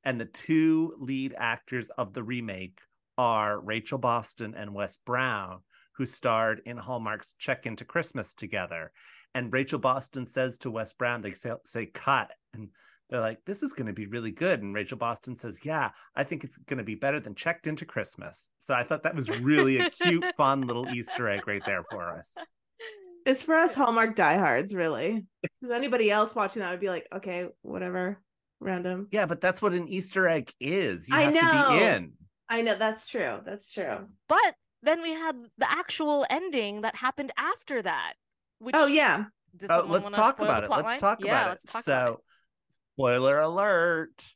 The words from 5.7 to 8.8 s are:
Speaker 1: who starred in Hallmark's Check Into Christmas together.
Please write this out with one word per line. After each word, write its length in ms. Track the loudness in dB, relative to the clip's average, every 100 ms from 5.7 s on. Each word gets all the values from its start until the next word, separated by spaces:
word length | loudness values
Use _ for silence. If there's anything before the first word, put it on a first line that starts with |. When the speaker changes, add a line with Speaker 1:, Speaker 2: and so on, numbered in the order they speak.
| _ _ -8
Speaker 1:
who 80 | -8
starred 560 | -2 2 2 2 0 -6
in 120 | -12
Hallmark's 580 | -8 -6 -6 -8 -10 _
Check 280 | -4 -4 -4
Into 180 | -10
Christmas 500 | -4 -4 -4 -8 -8
together. 600 | -10 -6 -6 -6 -8